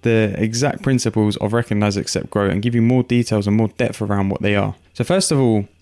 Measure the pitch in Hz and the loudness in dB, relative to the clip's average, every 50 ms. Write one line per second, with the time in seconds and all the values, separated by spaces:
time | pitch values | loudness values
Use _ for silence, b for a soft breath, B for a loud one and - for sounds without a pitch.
0 | - 120 113 113 110 104 98 - 104 110 113 117 135 143 - - - 139 135 123 | 2 2 2 2 2 0 0 -2 -2 -2 -2 -2 -2 -2 -2 -2 -2 0 0 2
1 | - 117 - 110 107 107 104 - - 101 110 117 117 - 110 104 104 104 98 101 | 0 0 0 2 0 0 0 -2 -2 -2 0 -2 -2 0 -2 0 0 0 0 -2
2 | - - - - - - - 104 101 98 85 98 101 120 117 120 113 117 123 127 | -4 -4 -4 -6 -6 -2 -2 0 0 0 0 0 -2 0 2 2 2 4 4 2
3 | 123 - 120 120 120 - 110 107 101 101 104 110 113 101 - - - - - - | 2 2 0 0 0 2 0 0 0 2 2 2 2 0 -2 -4 -4 -4 -2 -6
4 | 110 104 101 101 98 98 98 - 107 104 101 101 98 101 98 _ _ _ _ - | -4 -2 -2 -2 0 -2 -2 -2 -2 0 0 0 0 -2 -4 _ _ _ _ -6
5 | - - 170 190 190 - 160 139 131 120 110 104 101 - _ _ | -2 0 0 0 0 0 0 2 2 2 2 0 -2 -4 _ _